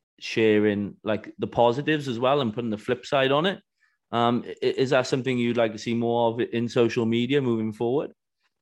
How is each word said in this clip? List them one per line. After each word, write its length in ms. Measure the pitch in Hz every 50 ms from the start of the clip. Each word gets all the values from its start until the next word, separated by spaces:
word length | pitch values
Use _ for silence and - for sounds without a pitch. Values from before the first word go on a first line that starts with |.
| _ _ _ _
sharing, 800 | - - - 117 110 110 104 107 107 107 101 104 101 90 - _ -
like, 280 | 107 107 - - - - -
the 80 | 117
positives 640 | 107 - 127 117 120 120 143 139 151 156 147 131 131
as 100 | 113 117
well 220 | 123 127 143 147
and 120 | 127 110
putting 180 | 107 120 120 113
the 80 | 104 107
flip 280 | - - 120 - -
side 240 | - 143 135 135 131
on 160 | 139 151 170
it. 140 | 196 180 - _ _ _ _ _ _ _ _ _ -
Um, 340 | 110 117 120 120 123 117 -
i-, 100 | 92 - -
is 300 | - 127 - 117 131 123
that 160 | 143 127 127
something 320 | - 147 131 120 131 127 120
you'd 200 | 120 120 117 120
like 140 | 113 110
to 60 | 107 107
see 160 | - 123 117
more 380 | 117 117 117 117 120 117 113
of 80 | 113 120
in 280 | 110 - 117 117 120 110
social 360 | - 127 117 113 - 123 113
media 360 | 110 113 120 120 123 143 143
moving 320 | 131 120 117 113 110 110
forward? 400 | 107 - 120 117 131 156 185 - - _ _ _ _ _ _ _ _ _